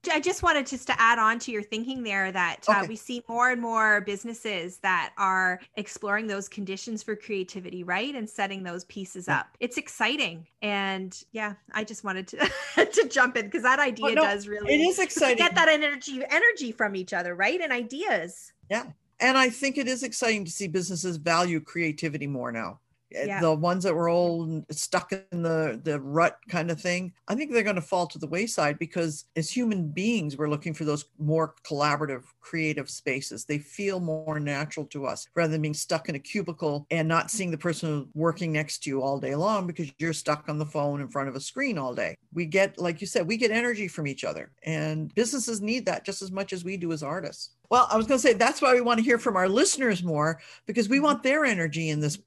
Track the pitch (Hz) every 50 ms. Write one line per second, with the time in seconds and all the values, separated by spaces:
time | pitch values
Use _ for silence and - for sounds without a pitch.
0 | - 349 320 302 285 359 359 - - 339 320 294 269 - 277 247 - - - -
1 | 226 226 233 226 220 220 226 240 - - 233 208 214 - 233 220 233 254 269 262
2 | 240 220 196 196 190 190 185 190 180 170 160 - - - 214 202 190 160 226 214
3 | - - 247 240 - - 233 233 240 254 254 240 233 233 226 220 220 214 208 208
4 | 196 202 202 190 - 233 233 226 - 220 208 180 165 180 185 - - 196 185 175
5 | 156 - - - 202 190 185 185 185 185 180 180 - - _ - 202 - - -
6 | - 202 202 214 226 220 202 196 196 - - - 202 185 190 190 - - 226 208
7 | - - 214 208 - - 214 196 190 185 - 190 185 180 - 180 175 175 180 190
8 | 226 277 285 254 220 214 - - 202 196 196 190 185 180 170 185 185 _ - 202
9 | 190 180 - 185 180 185 165 139 - - _ - - 247 247 302 294 - - -
10 | 233 214 269 302 269 185 165 165 165 _ _ _ - 208 202 196 196 196 190 190
11 | 190 190 190 - - _ - 220 214 208 202 - _ - - 214 220 214 226 -
12 | - 202 185 185 190 - - - 302 - - - - - - - - 427 - -
13 | 453 254 - 269 247 247 254 240 220 202 - - 220 247 262 269 294 269 226 214
14 | 285 277 - 294 - 202 202 202 202 202 208 208 208 208 285 294 320 359 359 -
15 | 370 - - 339 320 269 247 226 - 359 - 370 330 320 311 294 302 294 285 269
16 | 247 - 269 254 254 - 285 320 427 480 440 - 302 240 220 - 226 208 196 190
17 | 185 - 208 180 180 175 175 175 196 214 302 359 339 302 254 240 247 220 269 277
18 | 381 415 269 185 160 180 185 - - - _ _ _ - 196 226 - - - _
19 | _ _ _ _ - 247 262 269 262 254 233 - 277 269 262 294 269 233 262 240
20 | 269 240 220 - - 226 220 208 196 165 170 - 202 185 156 190 175 180 190 160
21 | 185 185 170 160 147 165 165 165 180 180 170 156 156 - - 170 170 160 151 147
22 | - 160 143 147 143 143 139 127 123 120 117 113 110 85 - - _ _ _ _
23 | _ _ - 92 139 202 196 196 175 160 156 151 160 175 180 185 180 196 165 160
24 | 170 170 170 175 175 175 170 170 165 160 160 156 151 _ 151 - - - - 180
25 | 180 - 196 190 190 _ - 175 170 165 165 160 160 151 110 117 - 160 147 147
26 | 135 135 143 160 170 - - - _ - - 175 165 170 165 151 - 180 175 180
27 | 185 180 - _ _ - 202 247 311 294 247 233 208 208 202 180 151 - - 180
28 | 175 165 - 156 156 139 156 175 214 226 - - 156 147 147 - 170 160 - 180
29 | 170 160 147 - - _ _ 165 160 - - 254 247 226 214 190 170 151 147 165
30 | 190 226 240 220 165 147 135 135 151 151 147 147 151 170 156 - 160 151 147 147
31 | 147 _ _ _ 151 147 156 160 160 156 - _ _ - 156 139 143 151 143 147
32 | 156 143 135 123 127 - _ _ - - - 165 160 156 151 147 131 - - -
33 | _ 147 131 135 135 - - 110 - - 147 147 147 - - - 202 196 190 185
34 | 175 165 160 156 156 156 156 151 147 143 143 139 151 151 - 160 147 - - 147
35 | 139 127 - - - _ _ 175 170 160 156 160 151 156 151 147 - - 170 160
36 | - - 160 143 - - - 214 190 - 165 - - 156 143 143 147 _ 170 165
37 | 156 160 165 165 - 170 - - 190 180 160 151 - 175 160 - - 160 151 147
38 | 139 - - 151 156 170 156 - 180 165 156 151 156 151 - - - - 135 135
39 | 127 139 139 139 135 131 139 147 170 208 220 202 185 175 170 - 170 143 - _
40 | 156 165 160 - - - 151 151 - - 151 151 151 147 - 156 143 147 143 143
41 | 139 123 - 143 135 139 123 135 143 - - 254 277 277 220 156 135 127 123 120
42 | 104 80 87 _ _ _ - 165 175 156 151 196 196 190 - - 180 175 170 156
43 | 202 185 - 226 175 160 226 226 247 220 214 226 233 247 233 208 208 180 - -
44 | 156 143 135 - - 104 76 80 65 - _ _ - 156 160 156 151 156 156 156
45 | 156 151 - - 240 226 285 277 214 - 226 202 196 214 233 254 208 - 170 -
46 | - - 190 - 196 185 185 190 196 190 190 185 175 185 196 196 175 170 165 151
47 | 151 139 151 190 165 143 - - - - _ _ _ _ 240 247 247 - 202 220
48 | 226 220 277 254 - 285 226 190 233 240 294 - 302 269 254 247 240 233 240 226
49 | 226 269 247 233 233 240 208 185 185 190 190 233 320 - - 285 269 240 208 180
50 | 175 175 160 147 147 156 165 160 - - - - _ - 208 240 226 196 254 277
51 | 294 302 285 226 - 262 277 311 311 262 220 180 165 160 147 165 165 156 151 151
52 | 151 147 147 - -